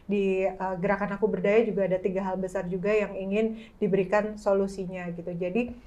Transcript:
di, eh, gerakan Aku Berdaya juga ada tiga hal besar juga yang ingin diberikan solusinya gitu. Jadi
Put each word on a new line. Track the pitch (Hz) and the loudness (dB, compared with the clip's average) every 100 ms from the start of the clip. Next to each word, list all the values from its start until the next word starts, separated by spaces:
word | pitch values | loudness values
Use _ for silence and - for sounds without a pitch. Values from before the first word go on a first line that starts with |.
| - | -2
di, | 202 196 190 | 0 2 2
eh, | 190 185 190 185 | 0 -2 -4 -2
gerakan | 196 196 202 | 0 0 -2
Aku | 196 208 | 0 0
Berdaya | 196 202 220 | 2 4 4
juga | 214 190 | 4 2
ada | 185 185 | 0 0
tiga | 202 190 | 0 -2
hal | 190 190 | -2 -2
besar | 185 196 | -2 -4
juga | 175 185 202 | -4 -2 2
yang | 214 196 | 2 0
ingin | 190 190 208 226 220 - - | -4 -2 0 0 -2 -12 -2
diberikan | 208 196 180 208 208 214 | 2 2 4 2 0 -2
solusinya | 208 196 196 196 180 185 175 | 2 2 2 -2 -6 -6 -8
gitu. | 175 175 | -8 -8
Jadi | 175 180 220 247 - | -4 -2 0 -2 -8